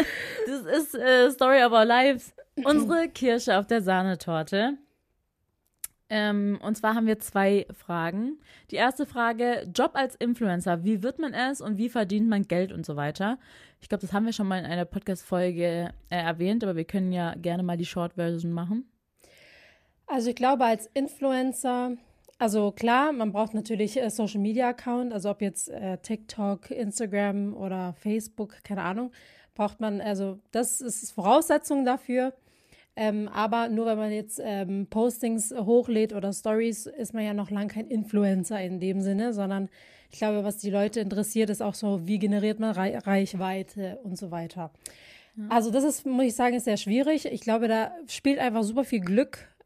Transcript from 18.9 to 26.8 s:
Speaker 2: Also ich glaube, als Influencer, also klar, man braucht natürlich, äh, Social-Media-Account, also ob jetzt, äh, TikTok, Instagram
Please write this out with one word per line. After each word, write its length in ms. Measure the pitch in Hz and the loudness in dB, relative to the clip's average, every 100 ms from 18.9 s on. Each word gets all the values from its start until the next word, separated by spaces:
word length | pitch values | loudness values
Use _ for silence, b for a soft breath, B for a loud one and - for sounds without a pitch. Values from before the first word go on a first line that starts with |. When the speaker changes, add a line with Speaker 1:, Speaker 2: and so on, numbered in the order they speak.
| _ _ _ b b b b b b b b - | _ _ _ b b b b b b b b -4
Speaker 2:
Also 240 | 269 233 | -2 -2
ich 60 | 247 | 0
glaube, 300 | 254 269 233 | 2 4 2
als 220 | 220 - | 0 -2
Influencer, 1000 | 277 277 - 269 254 262 247 254 247 247 240 b b _ - | -4 -4 -2 0 0 -2 -2 -2 -2 -2 -6 b b _ -2
also 340 | 226 214 202 | 0 2 0
klar, 400 | 202 233 247 302 | 0 2 4 2
man 200 | 269 220 | 0 -2
braucht 240 | 202 220 220 | -2 -2 -4
natürlich, 420 | 208 214 214 262 | -4 -2 -2 -2
äh, 100 | 233 | -2
Social-Media-Account, 1000 | 226 214 208 202 226 247 240 247 240 247 | -2 -2 0 0 2 0 -2 -4 -2 -2
also 200 | 214 202 | -4 -4
ob 100 | 202 | -2
jetzt, 280 | 202 - - | -4 -4 -8
äh, 280 | - 190 185 | -6 -6 -6
TikTok, 720 | - 220 220 - 202 202 - | -6 -8 -8 -4 -2 -2 -6
Instagram 840 | 254 | -6